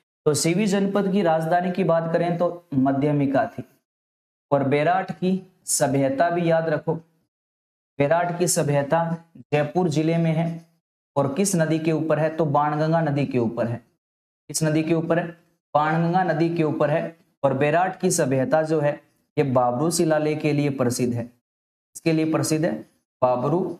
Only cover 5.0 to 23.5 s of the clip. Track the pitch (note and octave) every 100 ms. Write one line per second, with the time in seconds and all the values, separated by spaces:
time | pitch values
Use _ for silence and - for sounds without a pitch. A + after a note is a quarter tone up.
5 | F#3+ - F3+ F#3+ - _ - - C#3 C#3
6 | C3+ F3 E3+ E3+ E3 E3 D#3+ D3 - D#3+
7 | - _ _ _ _ _ _ _ _ -
8 | C#3+ E3 E3+ E3 F3 E3+ C#3+ C#3+ C#3 E3
9 | E3 E3 - C3+ - D3 C#3+ F3+ F3+ D#3
10 | D#3+ E3 E3 D#3+ E3+ - - _ _ _
11 | _ C#3 C3+ D#3+ G3 E3+ D#3 D#3+ D#3 D#3
12 | D#3 D3+ D#3 E3 D3+ D3 D3+ D3+ D#3 E3
13 | D#3 C#3 C3 B2 A2+ A#2 A2+ A#2+ - _
14 | _ _ _ _ - D3 D#3 D#3 D#3 E3
15 | E3 E3 E3+ - _ _ _ D3 D#3 E3
16 | E3 F#3 F3 D3+ E3 E3+ D3+ D#3 D3 D#3+
17 | A3+ - _ _ C#3 C3+ D3 D#3+ F#3 -
18 | F#3 F3 C#3 C3+ B2+ D#3 D3+ D#3 D3 D3
19 | - _ _ - C#3 B2+ B2 B2 E3 E3+
20 | E3 D3+ D3+ D3+ D3+ C#3+ C#3+ C3+ B2 A#2+
21 | A#2+ A#2+ A#2+ _ _ _ _ _ _ -
22 | E3 D#3+ D#3 D3+ C#3 D#3 E3+ - - _
23 | _ _ B2+ B2 C#3+